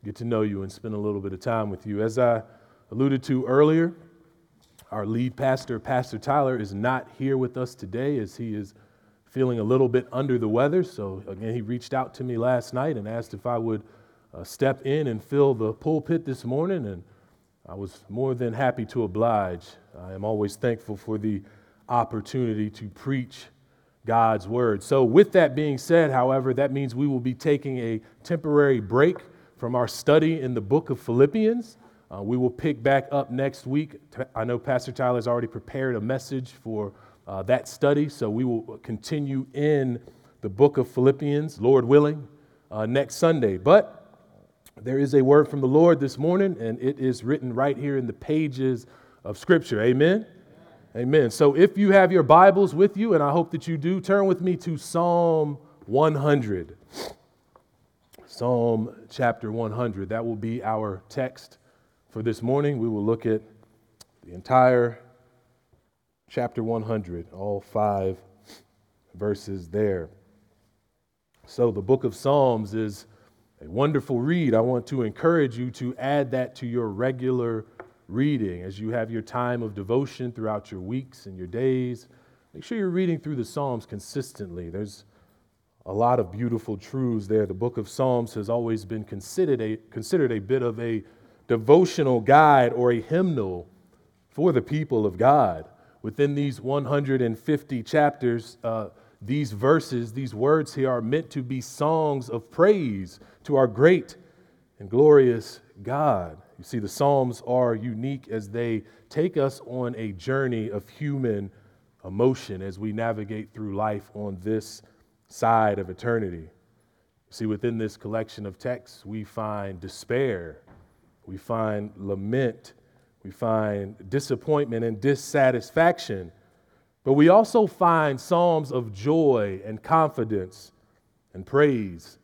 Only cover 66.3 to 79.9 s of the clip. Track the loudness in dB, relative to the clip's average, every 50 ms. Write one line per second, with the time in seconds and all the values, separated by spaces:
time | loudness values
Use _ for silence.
66.3 | -6 -6 -4 -4 -4 -6 -4 -2 -4 -4 -2 -4 -4 -4 -4 -6 -10 -10 -10 -12
67.3 | -14 -10 -6 -6 -6 -6 -8 -6 -2 0 0 0 0 0 -2 -2 -4 -6 -12 _
68.3 | _ _ _ _ -20 -20 _ _ _ _ _ _ _ _ _ _ _ -6 -4 -4
69.3 | -4 -4 -6 -10 -10 -10 -10 -6 -2 0 0 0 0 -2 -6 -10 -16 _ _ _
70.3 | _ _ _ _ _ _ _ _ _ _ _ _ _ _ _ _ _ _ _ _
71.3 | _ _ _ -16 -2 0 0 2 2 -2 2 2 2 2 2 -4 -6 -2 -2 0
72.3 | 2 4 4 2 2 0 -4 -6 -6 -6 -6 -6 -8 -12 -18 _ _ _ _ _
73.3 | _ _ _ _ _ _ -18 -8 -2 0 0 0 0 -2 -2 -2 -4 -2 0 0
74.3 | 0 0 4 4 6 6 6 4 0 -2 -4 -4 -4 -2 -2 -4 -4 0 2 4
75.3 | 4 4 2 2 0 -6 -8 -8 -8 -6 -8 -8 -6 -6 -4 -2 0 0 0 0
76.3 | -2 -4 -4 -4 -8 -10 -10 -4 -4 -2 -4 -4 -4 -2 -2 -2 -2 -2 -2 -2
77.3 | -2 0 -2 -2 -4 -6 -8 -12 _ _ -20 -20 _ _ _ -8 -2 0 0 0
78.3 | 0 0 -2 -4 -4 -8 -10 -12 -12 -8 -8 -6 -4 -4 -4 -4 -6 -8 -8 -6
79.3 | -4 -4 -2 -2 -2 -4 -6 -8 -8 -10 -4 -2